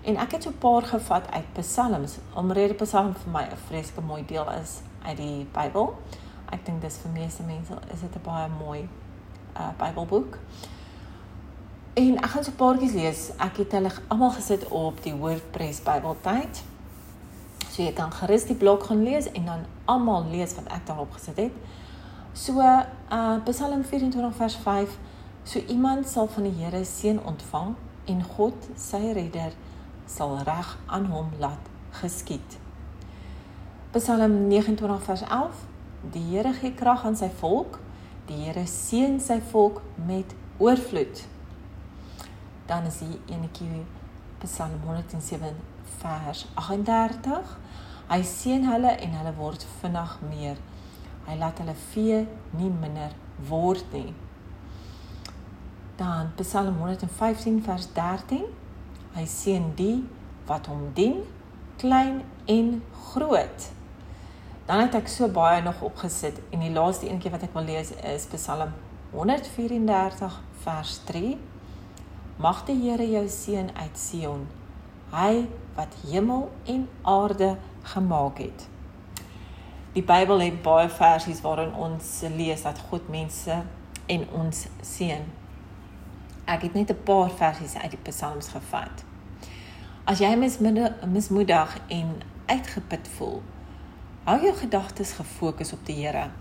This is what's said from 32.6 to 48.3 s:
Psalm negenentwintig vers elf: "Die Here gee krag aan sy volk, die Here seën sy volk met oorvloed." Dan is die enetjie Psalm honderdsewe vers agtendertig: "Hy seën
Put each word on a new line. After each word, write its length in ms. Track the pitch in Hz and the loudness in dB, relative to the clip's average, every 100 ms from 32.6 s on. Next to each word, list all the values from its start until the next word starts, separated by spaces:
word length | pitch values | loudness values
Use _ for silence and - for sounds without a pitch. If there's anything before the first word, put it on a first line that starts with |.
| - - - - - - - - - - - - - | -14 -14 -14 -14 -14 -14 -14 -14 -14 -14 -14 -14 -2
Psalm 560 | 233 233 226 220 202 202 | 0 4 6 6 6 6
negenentwintig 560 | 202 214 214 202 196 | 6 6 2 2 0
vers 200 | - 185 | 0 -2
elf: 420 | 220 240 320 - - - - - | 0 0 0 -4 -14 -14 -14 -12
"Die 220 | - 170 | -8 -6
Here 300 | 170 190 254 | -2 0 2
gee 220 | 262 254 | 0 -2
krag 300 | - 240 247 | 2 4 4
aan 120 | 220 214 | 4 0
sy 140 | 185 - | 0 0
volk, 400 | 165 240 - - - - - - - | 2 2 0 -8 -14 -16 -16 -14 -10
die 180 | 147 | -6
Here 220 | 156 170 175 | -4 -4 -4
seën 540 | - - 226 269 269 | -4 0 4 4 4
sy 200 | 262 226 226 | 2 0 4
volk 320 | 214 208 - - | 6 6 6 -10
met 400 | - 170 190 - - - - | -6 -2 -2 -4 -10 -8 6
oorvloed." 680 | 220 254 - 170 131 - - - - - - - - - - - - - - - - | 8 8 4 -2 -2 -4 -14 -16 -16 -16 -16 -16 -16 -16 -16 -14 -14 -16 -16 -12 -4
Dan 180 | 170 | -2
is 140 | 165 - | -2 -4
die 220 | 160 - - | -8 -8 -8
enetjie 500 | 170 165 - 165 160 165 - - - - - | -6 -6 -6 -6 -6 -8 -12 -14 -16 -16 -12
Psalm 420 | 190 - 160 156 | -8 -6 -6 -4
honderdsewe 680 | 156 165 170 165 - 165 160 156 - - - - | -4 -4 -4 -6 -6 -6 -6 -8 -12 -14 -14 -10
vers 480 | 165 160 151 - - | -6 -4 -4 -6 -8
agtendertig: 1040 | - 165 202 208 226 226 247 262 320 381 - - - - - - | -6 -2 0 4 6 4 2 -2 -2 -4 -10 -14 -14 -14 -12 0
"Hy 140 | 180 | 0
seën 420 | 180 | 2